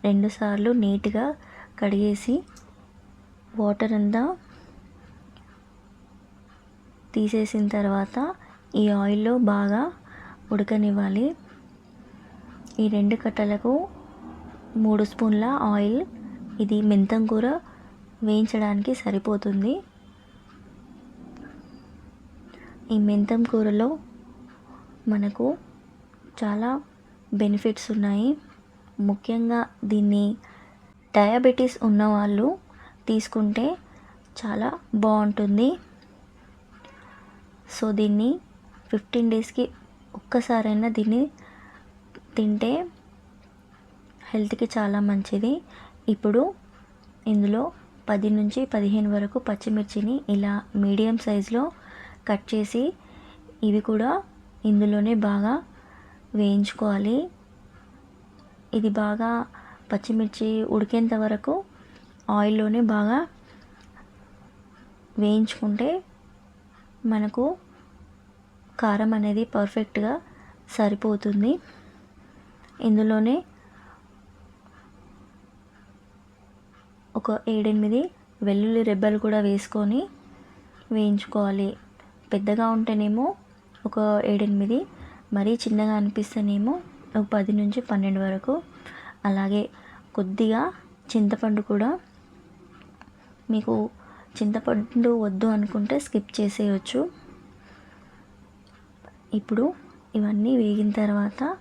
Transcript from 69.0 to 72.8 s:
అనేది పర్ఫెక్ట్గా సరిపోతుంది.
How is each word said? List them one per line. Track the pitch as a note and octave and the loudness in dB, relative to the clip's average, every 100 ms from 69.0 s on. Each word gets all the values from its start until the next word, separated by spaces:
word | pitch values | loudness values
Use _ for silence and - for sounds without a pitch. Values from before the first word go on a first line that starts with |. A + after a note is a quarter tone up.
| A3 A3 | 2 0
అనేది | G#3 G#3 A#3 A3 | 0 0 -2 -2
పర్ఫెక్ట్గా | G3+ - G#3+ - G#3 D4 - - - - - - | -2 -2 -4 -2 -2 -4 -8 -20 -20 -20 -14 0
సరిపోతుంది. | G#3 G3+ A3 G#3 G#3 G3+ G#3+ F4 - - - - - - - - - - - - | 0 0 -2 -2 0 0 2 0 -4 -20 -20 -20 -20 -20 -20 -20 -20 -20 -20 -4